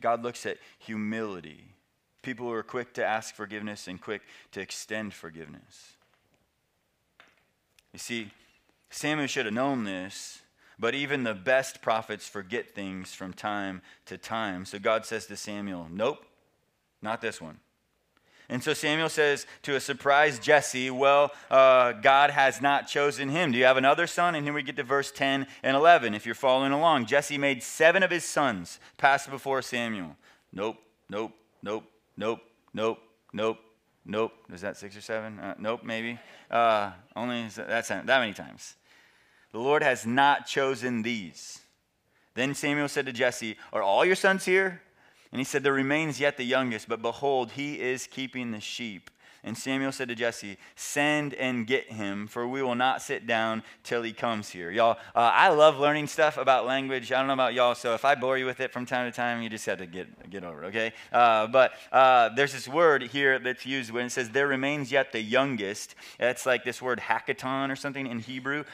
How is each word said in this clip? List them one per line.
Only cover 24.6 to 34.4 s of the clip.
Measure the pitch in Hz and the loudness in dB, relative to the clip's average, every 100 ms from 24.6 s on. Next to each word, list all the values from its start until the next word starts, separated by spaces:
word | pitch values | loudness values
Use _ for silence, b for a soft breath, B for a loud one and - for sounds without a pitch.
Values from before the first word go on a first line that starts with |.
get | 139 143 | -6 -8
to | |
verse | 123 139 139 | -2 -2 -2
ten | - 135 135 135 B | -2 0 0 -4 B
and | 127 | 2
eleven, | 139 165 165 117 | 6 8 8 6
if | 104 117 | -4 -6
you're | |
following | 110 135 131 139 | 0 2 2 2
along. | 143 165 143 110 | 2 4 4 2
Jesse | 139 - 143 | 0 0 -2
made | 143 127 | -2 -2
seven | - - 160 185 | -6 4 6 6
of | 180 | 2
his | 175 - | 0 -2
sons | 160 135 95 85 - B - | 0 0 -2 -8 -16 B 2
pass | 143 139 139 | 2 2 -2
before | 135 139 131 | -10 -4 -4
Samuel. | - 123 117 107 82 - b b _ | -2 -4 -4 -6 -10 -16 b b _
"Nope, | 92 110 110 _ _ - | -6 -6 -6 _ _ -10
nope, | 101 113 _ _ _ | -8 -8 _ _ _
nope, | 101 107 - _ _ | -8 -8 -8 _ _
nope, | - 107 113 _ _ _ | -6 -4 -4 _ _ _
nope, | 101 110 - _ _ _ | -4 -4 -4 _ _ _
nope, | 98 110 110 _ _ _ _ | -4 -4 -4 _ _ _ _
nope." | - 107 110 - | -8 -4 -4 -6